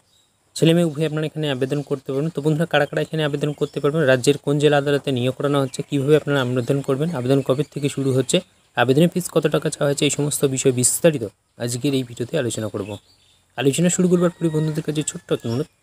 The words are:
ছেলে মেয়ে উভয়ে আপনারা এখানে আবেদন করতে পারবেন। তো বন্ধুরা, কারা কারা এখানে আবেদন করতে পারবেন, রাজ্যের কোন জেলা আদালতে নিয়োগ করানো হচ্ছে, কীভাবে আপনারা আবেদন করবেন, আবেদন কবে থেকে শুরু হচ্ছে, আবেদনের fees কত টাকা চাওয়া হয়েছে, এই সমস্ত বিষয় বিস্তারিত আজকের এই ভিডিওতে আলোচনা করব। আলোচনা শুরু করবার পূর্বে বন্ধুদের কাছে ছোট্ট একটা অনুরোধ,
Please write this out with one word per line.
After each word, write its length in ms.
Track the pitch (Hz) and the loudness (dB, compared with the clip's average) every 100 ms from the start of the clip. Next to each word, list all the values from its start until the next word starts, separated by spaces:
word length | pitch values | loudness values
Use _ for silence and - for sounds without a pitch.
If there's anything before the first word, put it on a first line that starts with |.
| _ _ _ _ _ - | _ _ _ _ _ 2
ছেলে 160 | 160 | 4
মেয়ে 140 | 170 170 | 4 2
উভয়ে 180 | 143 156 | 0 -4
আপনারা 160 | 151 156 | -2 -4
এখানে 160 | 156 151 131 | -4 -4 -2
আবেদন 240 | 131 147 139 | -2 -2 -4
করতে 200 | 139 - | -6 -4
পারবেন। 180 | 135 160 147 | -4 -2 -2
তো 40 | |
বন্ধুরা, 260 | 147 151 165 | -2 0 0
কারা 120 | 147 143 | 0 0
কারা 120 | 156 151 | -2 -4
এখানে 160 | 160 151 | -2 -2
আবেদন 220 | 143 147 143 | -2 -4 -2
করতে 180 | 147 151 | -6 -2
পারবেন, 220 | 143 160 135 | 0 2 4
রাজ্যের 260 | 131 120 135 - | 4 4 2 0
কোন 100 | 147 | 2
জেলা 140 | 147 143 | 4 4
আদালতে 280 | 143 143 143 127 | 2 0 0 0
নিয়োগ 160 | 127 127 | -2 -2
করানো 200 | 143 143 | 0 0
হচ্ছে, 160 | 131 - - | 0 -6 -4
কীভাবে 280 | 143 135 151 | -2 2 2
আপনারা 200 | 143 143 123 | 4 0 0
আবেদন 320 | 127 120 139 139 | -2 0 -2 0
করবেন, 200 | 135 160 147 | -2 -2 -2
আবেদন 200 | 123 139 127 | 2 2 2
কবে 160 | 135 147 | -2 -2
থেকে 140 | 143 139 - | -4 -4 -2
শুরু 140 | 135 127 | 0 0
হচ্ছে, 200 | 127 175 - _ _ - | 0 -2 -2 _ _ 0
আবেদনের 320 | 120 131 175 | 2 4 4
fees 120 | 180 - 165 | 2 -2 -2
কত 100 | 156 | 0
টাকা 140 | 160 160 - | -2 -2 -2
চাওয়া 120 | 147 | -2
হয়েছে, 140 | 143 147 | 0 0
এই 60 | - | 0
সমস্ত 240 | 147 - 139 131 | -2 0 -2 2
বিষয় 180 | 135 123 | 0 2
বিস্তারিত 440 | 127 - 170 147 104 - _ - | 0 2 2 2 -6 -10 _ -10
আজকের 300 | 120 123 143 135 | -6 -4 -2 -2
এই 40 | 120 | -4
ভিডিওতে 240 | 120 117 165 | -8 -6 -2
আলোচনা 260 | 117 110 107 | -2 -4 -6
করব। 160 | 107 98 101 _ _ _ _ _ - | -6 -8 -10 _ _ _ _ _ -2
আলোচনা 320 | 135 131 175 - | 0 2 0 2
শুরু 120 | 180 | 2
করবার 200 | 180 175 - | 4 2 0
পূর্বে 160 | 165 156 | -2 0
বন্ধুদের 280 | 156 151 156 | -2 -4 -4
কাছে 140 | 151 147 | -4 -6
ছোট্ট 160 | 175 - 151 | -10 -6 -6
একটা 100 | 117 | -2
অনুরোধ, 180 | 117 151 _ | -4 -6 _